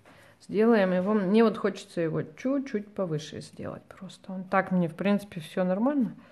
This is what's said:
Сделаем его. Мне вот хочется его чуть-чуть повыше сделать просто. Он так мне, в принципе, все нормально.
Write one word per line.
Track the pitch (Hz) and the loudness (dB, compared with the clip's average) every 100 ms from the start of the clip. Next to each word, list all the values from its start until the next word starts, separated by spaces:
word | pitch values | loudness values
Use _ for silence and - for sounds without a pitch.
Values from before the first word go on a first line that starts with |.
| - - - _ | -20 -20 -20 _
Сделаем | - 180 226 220 185 | -6 2 4 6 4
его. | 185 190 | 2 2
Мне | 214 180 220 | 0 4 4
вот | 220 220 | 4 2
хочется | 202 196 - 175 | -2 -4 -8 -2
его | 165 156 | -2 -2
чуть-чуть | 151 - 254 277 269 208 208 | -4 -6 -2 -2 -2 -6 -6
повыше | - 185 151 - - | -6 -4 -4 -6 -12
сделать | 156 - - - | -14 -12 -10 -10
просто. | - - 185 - - | -16 -18 -16 -16 -12
Он | 190 185 | -10 0
так | 196 185 | 0 2
мне, | 185 165 | 0 0
в | 160 | 0
принципе, | 190 202 - 175 | 0 0 -2 -12
все | - - | -6 -2
нормально. | 180 190 254 294 190 - - | 0 2 2 2 0 -4 -18